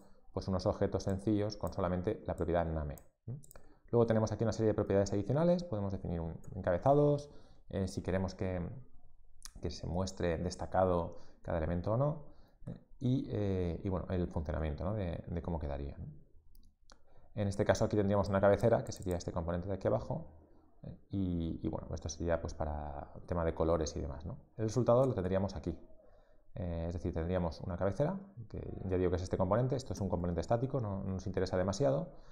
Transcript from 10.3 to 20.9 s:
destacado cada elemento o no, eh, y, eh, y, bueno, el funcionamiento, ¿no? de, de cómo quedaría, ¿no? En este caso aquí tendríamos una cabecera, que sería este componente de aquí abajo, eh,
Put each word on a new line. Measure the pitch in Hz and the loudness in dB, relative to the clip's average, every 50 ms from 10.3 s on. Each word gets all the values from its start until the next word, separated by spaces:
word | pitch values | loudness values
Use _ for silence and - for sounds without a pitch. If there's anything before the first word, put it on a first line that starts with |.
| 82 82 | 0 0
destacado | 87 87 - - - - - 92 95 92 90 85 85 87 - - - - - - - | -2 -4 -4 -6 -8 -2 2 4 4 4 4 2 0 -2 -6 -10 -12 -12 -14 -12 -6
cada | - 87 82 | -4 -2 0
elemento | 76 76 87 90 90 104 110 | 0 0 -2 -2 0 0 0
o | |
no, | 123 143 151 160 160 - - - - - - - - - | 2 2 0 -2 -4 -10 -14 -18 -18 -20 -20 -18 -14 -10
eh, | - - - - _ - - | -10 -10 -10 -12 _ -12 -4
y, | - 123 127 143 - - | 0 0 2 0 0 -2
eh, | 113 104 104 98 95 92 90 85 82 - - | -2 -2 0 2 2 2 2 0 -2 -2 -2
y, | 98 | -2
bueno, | 92 85 - - | -2 -2 -2 -2
el | 95 90 87 | 0 0 0
funcionamiento, | - - 92 76 78 78 78 78 78 73 73 73 | 0 -2 -4 -2 -2 -2 0 0 0 -2 -2 -2
¿no? | 92 107 | -2 -2
de, | 110 95 85 80 - - | -2 -2 -2 -4 -4 -6
de | - 92 85 - | -4 -4 -4 -2
cómo | 90 85 78 | -2 -2 -2
quedaría, | 73 73 69 71 71 69 71 - | -2 -2 -4 -4 -4 -6 -8 -8
¿no? | 90 151 151 - - - _ - - - - - - - _ _ - - - - - - - - - - - | -10 -10 -12 -14 -18 -20 _ -20 -20 -20 -20 -20 -20 -20 _ _ -20 -20 -20 -20 -20 -20 -20 -20 -18 -10 -4
En | 107 104 | -2 0
este | 98 95 - 104 | 0 2 2 4
caso | 110 98 - 113 | 4 4 4 4
aquí | 98 - | 2 4
tendríamos | 104 101 98 101 101 92 95 | 2 4 4 4 2 2 4
una | 95 95 | 4 6
cabecera, | 101 101 101 98 - - - - - | 8 8 6 8 6 4 4 4 2
que | - - | -2 -8
sería | - - 90 87 | -6 -2 -2 -2
este | 82 - - - | -2 -2 -4 -4
componente | 87 82 85 87 90 85 98 | -4 -2 -2 -2 -2 -2 -4
de | 95 | -6
aquí | 92 - | 0 0
abajo, | 98 107 120 - - 135 160 - - - - - - - - - - - - - | 2 2 2 0 -2 -6 -6 -6 -10 -14 -20 -20 -20 -20 -20 -20 -20 -20 -16 -14
eh, | - | -14